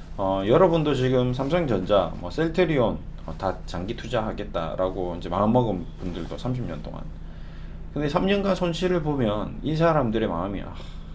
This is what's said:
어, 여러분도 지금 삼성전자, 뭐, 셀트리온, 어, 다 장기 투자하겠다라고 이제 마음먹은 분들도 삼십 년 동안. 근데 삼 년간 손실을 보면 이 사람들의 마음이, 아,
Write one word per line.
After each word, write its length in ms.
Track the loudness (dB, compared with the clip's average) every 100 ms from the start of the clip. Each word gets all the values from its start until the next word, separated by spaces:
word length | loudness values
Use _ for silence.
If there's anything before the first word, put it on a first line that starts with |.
| -10 -2
어, 280 | 0 2 4
여러분도 480 | 6 6 6 2 2
지금 380 | 4 4 2
삼성전자, 800 | 0 0 0 2 0 4 4 4 -2
뭐, 100 | -6
셀트리온, 680 | -2 0 2 4 4 2 0 -6 -10 -10
어, 100 | -2
다 200 | -2 -2 -6
장기 320 | -6 -4 -6
투자하겠다라고 1200 | -2 -2 -2 -4 -4 -4 -4 -2 -2 0 -4 -4
이제 100 | -2
마음먹은 580 | 2 4 4 4 -2 -6 -8
분들도 380 | -6 -6 -6 -6
삼십 260 | -4 -4
년 180 | -4 -6
동안. 220 | -8 -8 -10 -10 -12 -12 -12 -10 -12 -10 -8
근데 140 | -4 0
삼 180 | 2 2
년간 300 | 2 2 0
손실을 480 | 0 0 2 2
보면 560 | 2 2 2 0 -2 -4
이 140 | -2 2
사람들의 500 | 4 4 2 2 0
마음이, 320 | -2 -2 -4
아, 120 | -8 -10 -10 -12 -10